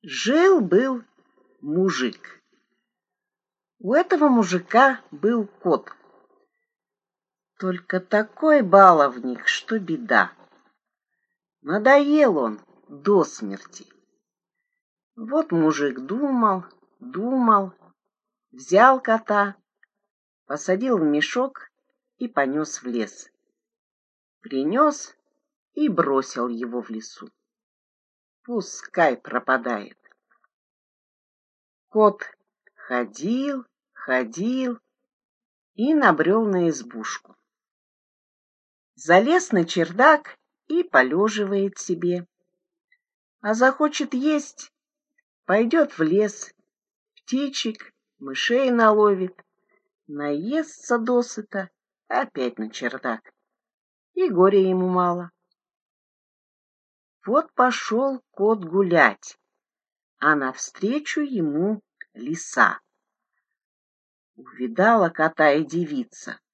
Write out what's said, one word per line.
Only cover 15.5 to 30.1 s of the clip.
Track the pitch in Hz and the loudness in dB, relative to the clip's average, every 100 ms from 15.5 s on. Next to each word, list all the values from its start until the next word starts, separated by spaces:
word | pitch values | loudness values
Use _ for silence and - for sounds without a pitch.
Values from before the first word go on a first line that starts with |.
мужик | 170 156 143 143 127 | 0 0 0 -2 -4
думал, | 131 214 285 254 220 190 - _ _ _ | -8 -4 -2 0 0 -2 -6 _ _ _
думал, | 247 139 226 262 233 208 190 - _ _ _ _ _ _ _ | -14 -8 -4 0 2 2 0 -12 _ _ _ _ _ _ _
взял | 127 135 185 247 262 | -20 0 6 6 4
кота, | 262 226 226 208 202 196 _ _ _ _ _ _ _ _ _ | 0 -2 0 -2 -2 -6 _ _ _ _ _ _ _ _ _
посадил | 151 - 185 254 220 | -10 -2 -2 0 0
в | |
мешок | 156 147 151 240 269 269 - _ _ _ _ _ | 0 0 -2 -2 -4 -6 -20 _ _ _ _ _
и | 123 | -6
понёс | 131 135 143 151 - | -2 -2 -2 -6 -10
в | 127 | -8
лес. | 117 101 - - _ _ _ _ _ _ _ _ _ _ _ | -6 -6 -10 -20 _ _ _ _ _ _ _ _ _ _ _
Принёс | - 135 143 226 302 294 - _ _ _ _ _ _ | -10 -6 -4 2 0 0 -14 _ _ _ _ _ _
и | - 294 | -4 -2
бросил | 165 151 135 135 123 120 | 0 0 0 -2 -6 -6
его | 117 120 120 | -6 -8 -8
в | 107 | -10
лесу. | 110 110 - - _ _ _ _ _ _ _ _ _ _ _ - | -14 -14 -20 -20 _ _ _ _ _ _ _ _ _ _ _ -8
Пускай | 240 185 - - - 160 120 | -8 -8 -14 -10 0 0 0
пропадает. | - 120 - 131 120 110 101 - _ | -6 -8 -2 -2 -2 -8 -10 -20 _